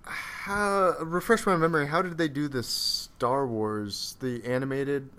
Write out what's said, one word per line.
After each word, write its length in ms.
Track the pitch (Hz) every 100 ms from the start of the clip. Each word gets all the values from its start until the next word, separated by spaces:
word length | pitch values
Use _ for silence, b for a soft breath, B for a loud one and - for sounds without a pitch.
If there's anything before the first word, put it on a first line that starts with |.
How, 920 | - - - - 196 202 202 196 185 143
refresh 460 | 160 175 - 220 202
my 100 | 170
memory, 300 | 165 160 143
how 160 | 165
did 160 | 185 165
they 100 | 160
do 200 | 139 147
the 140 | 131
Star 840 | 110 - - - - - 123 139 135
Wars, 720 | 110 107 107 104 95 - -
the 240 | 131 120
animated, 640 | 120 127 135 135 139 143 135